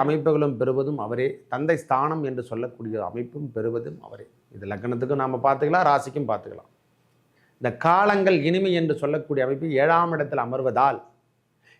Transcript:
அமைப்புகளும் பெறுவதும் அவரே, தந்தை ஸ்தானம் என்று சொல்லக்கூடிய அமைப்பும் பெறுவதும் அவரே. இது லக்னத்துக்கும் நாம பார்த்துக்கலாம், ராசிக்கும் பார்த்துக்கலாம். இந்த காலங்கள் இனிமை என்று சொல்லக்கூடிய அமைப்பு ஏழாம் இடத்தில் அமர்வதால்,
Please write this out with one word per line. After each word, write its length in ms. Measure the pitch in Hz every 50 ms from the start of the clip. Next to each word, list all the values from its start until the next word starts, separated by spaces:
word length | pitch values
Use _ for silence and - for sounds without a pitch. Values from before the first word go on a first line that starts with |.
| 139
அமைப்புகளும் 520 | 147 156 151 139 160 151 147 147 143 127 113
பெறுவதும் 400 | 127 131 127 135 135 147 151 131 104
அவரே, 220 | 110 120 123 131 139 - - - - 131
தந்தை 240 | 131 147 160 165 156 165
ஸ்தானம் 400 | - 135 131 143 160 160 160 147 135
என்று 140 | 127 123 120 -
சொல்லக்கூடிய 520 | 113 113 123 123 117 - 113 110 110 107 98 90
அமைப்பும் 400 | 104 120 120 120 - 147 147 127 117
பெறுவதும் 420 | 113 110 117 117 117 117 143 160 - -
அவரே. 200 | - 104 104 - - _ _ _ _ -
இது 100 | 104 98 98 104
லக்னத்துக்கும் 480 | 95 107 120 123 120 131 127 147 135 131
நாம 180 | 131 131 123 123
பார்த்துக்கலாம், 380 | 139 139 123 147 147 170 180 180 147
ராசிக்கும் 400 | 143 139 - 135 131 147 135 113
பார்த்துக்கலாம். 400 | 107 98 - 101 98 - - _ _ _ _ _ _ _ _ _ _ _ _ _ _ _ _ _ _ -
இந்த 100 | - 123 - - -
காலங்கள் 540 | 165 175 190 208 208 208 202 190 190 185 156 143 165
இனிமை 240 | 175 190 196 185 175 170
என்று 140 | 165 156 143 - 147
சொல்லக்கூடிய 400 | 139 151 156 - - 147 135 127
அமைப்பு 220 | 131 139 135 160 160 143 131 143
ஏழாம் 320 | 160 165 170 175 170 165
இடத்தில் 260 | 151 151 - - 135 120
அமர்வதால், 560 | 120 127 131 131 131 107 123 135 139 123 - - - _ _ _ _ _ _ _ _ _ _ _ _ _